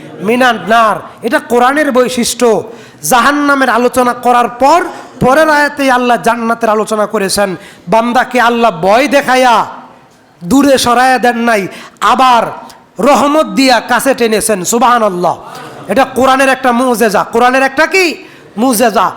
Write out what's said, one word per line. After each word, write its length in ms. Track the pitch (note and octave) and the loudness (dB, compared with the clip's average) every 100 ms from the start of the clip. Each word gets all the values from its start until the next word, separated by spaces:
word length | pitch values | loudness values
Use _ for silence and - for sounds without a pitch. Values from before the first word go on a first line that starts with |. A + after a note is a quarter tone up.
| - - | -20 -8
মিনান 380 | F#3 A#3+ B3+ A3 F3 | -4 0 2 0 0
নার।" 280 | A3+ A3 E3+ - - | 2 2 -2 -8 -10
এটা 160 | A3 D4 | -4 -4
কোরআনের 520 | - A#3+ B3 C#4+ D4 | 0 0 2 2 0
বৈশিষ্ট্য। 720 | B3+ B3 B3 A#3 - A#3+ G3 - - - - | 0 0 -2 -4 0 0 0 -4 -16 -20 -14
জাহান্নামের 680 | - A#3+ A#3+ D4 C#4+ C#4 B3+ | -2 2 2 0 0 0 2
আলোচনা 440 | A3 B3 B3+ B3 | 0 0 0 -2
করার 360 | A#3+ B3 A#3+ A#3+ | 0 0 2 0
পর, 340 | - C4+ E4+ F4 - - - | 0 2 2 0 -10 -18 -4
পরের 300 | B3 C#4 D#4 | 2 2 2
আয়াতেই 420 | D4 C#4+ C#4+ C4+ | 2 0 -2 0
আল্লাহ 260 | B3 B3 A3+ | 0 0 0
জান্নাতের 460 | A3+ A#3+ A3+ A#3 A3 | 0 -2 -2 -2 0
আলোচনা 360 | G#3+ G#3 G#3+ G#3 | -2 -2 -2 -2
করেছেন। 500 | G#3+ F#3+ G3 G3+ E3+ - - - | -2 -2 -2 -2 -4 -14 -20 -2
বান্দাকে 540 | A3 A#3 A#3+ A#3 B3 | 0 2 0 0 0
আল্লাহ 300 | A#3 A#3 A#3 E3+ | 0 2 0 0
ভয় 260 | F#3 A3+ C#4+ | 0 2 2
দেখায়া 580 | C#4 A3 B3+ B3+ G#3+ D#3+ - - - _ _ _ _ F3 | 0 0 2 2 2 0 -8 -20 -20 _ _ _ _ -2
দূরে 320 | C4 C#4+ C4 | 2 4 2
সরায়া 400 | A#3+ A#3+ C4 B3+ | 2 2 2 2
দেন 200 | A#3+ A#3 | 0 0
নাই, 300 | A#3 G#3+ F#3 - - _ | 0 -2 -4 -10 -20 _
আবার 420 | G3+ A#3+ C4 A#3+ F3+ C3 - - _ - | -2 2 2 2 0 -8 -18 -20 _ -4
রহমত 460 | A#3 A#3+ C#4+ D#4 D#4+ | 0 2 2 0 0
দিয়া 340 | F#3+ C4 A#3 | 0 2 2
কাছে 340 | - A#3+ C4+ | 0 -2 0
টেনেছেন। 500 | B3 A#3 G#3+ - G3+ | 0 0 0 -2 -4
সুবহানাল্লাহ। 760 | E3+ A#3 A#3+ A#3+ G#3+ F3+ F3 C3 - - - - - | -2 0 2 2 0 0 -2 -4 -10 -18 -18 -18 -4
এটা 160 | G#3 | -2
কোরআনের 460 | C4 - C4 C4 C4+ | 0 0 0 2 2
একটা 220 | B3+ B3+ | 2 0
মুজেজা। 520 | A#3+ C4 A3+ A3+ F#3+ | 0 0 0 2 0
কোরআনের 400 | - A3+ B3 C4 | 0 0 2 2
একটা 240 | C4+ C4+ D#4+ | 0 0 0
কি? 380 | F#4+ F4 A#3 - - - G3 | 2 0 -4 -14 -20 -16 -4
মুজেজা, 540 | B3+ G#3+ A#3+ G#3 F3+ | -2 2 0 0 -2